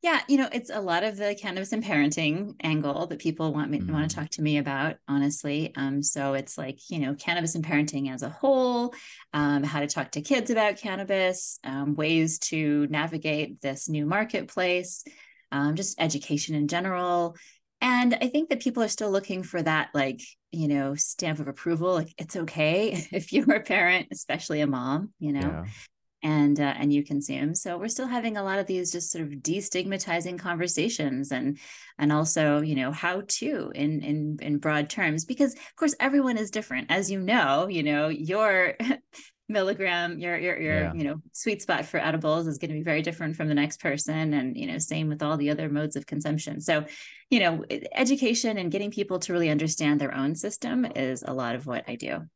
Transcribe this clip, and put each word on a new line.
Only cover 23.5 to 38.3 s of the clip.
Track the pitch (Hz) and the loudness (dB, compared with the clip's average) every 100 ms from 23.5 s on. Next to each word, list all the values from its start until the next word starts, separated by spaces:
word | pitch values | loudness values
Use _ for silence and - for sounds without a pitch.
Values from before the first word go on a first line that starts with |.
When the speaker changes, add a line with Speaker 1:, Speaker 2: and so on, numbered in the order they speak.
Speaker 1:
a | 214 | 4
parent, | - 208 180 180 - | 4 2 4 4 0
especially | - - 151 - 151 | -8 -4 -4 -2 0
a | 147 | 0
mom," | 131 123 143 196 _ | 0 0 -2 -4 _
you | 151 | -4
know? | 139 | 0
Speaker 2:
Yeah. | 95 80 90 107 - _ _ _ | -2 -2 -8 -12 -18 _ _ _
Speaker 1:
And, | 156 156 147 143 | 0 4 6 6
uh, | 143 - | 2 2
and | 143 | 2
you | 143 | 2
consume. | 147 143 143 135 143 | 2 -2 -2 -2 -2
So | 165 - 175 | 0 -2 -4
we're | 214 | -4
still | 226 254 | -4 -2
having | 247 226 214 | -2 -2 -2
a | |
lot | 196 196 | -2 -2
of | 196 | 0
these | 185 175 | 0 -2
just | 175 170 | -2 -2
sort | 175 | -2
of | 156 143 | -4 -6
destigmatizing | 131 185 196 185 185 196 190 170 170 180 | -2 -2 -2 -4 -2 -4 -2 -2 -2 -6
conversations | 180 175 175 165 185 226 147 131 139 | -4 -2 0 0 0 0 -2 -2 -2
and, | 131 127 143 - - - - | -2 -2 -4 -8 -18 -20 0
and | 147 | 2
also, | 151 160 165 151 147 | 4 4 4 4 4
you | 156 | 2
know, | 143 131 | 0 0
how | 151 175 185 202 | -2 -2 -2 -2
to | - 240 269 - | -4 -2 -4 -4
in, | - 147 156 | -2 0 0
in, | - 151 151 151 | -2 -2 -2 -4
in | - 147 | -2 0
broad | 151 151 147 | 2 0 0
terms, | - 175 156 | 0 0 0
because | 160 247 277 | -2 0 0
of | - - - | 0 -12 -2
course | 320 285 | 0 2
everyone | 262 285 262 233 | 2 4 4 0
is | 214 | -2
different, | 214 208 127 139 | -4 -4 -6 0
as | 175 196 | 0 0
you | 196 | -2
know, | 185 240 151 139 185 | 2 4 6 4 2
you | 180 | 0
know, | 147 147 156 | 2 2 2
your | 151 156 | -2 -2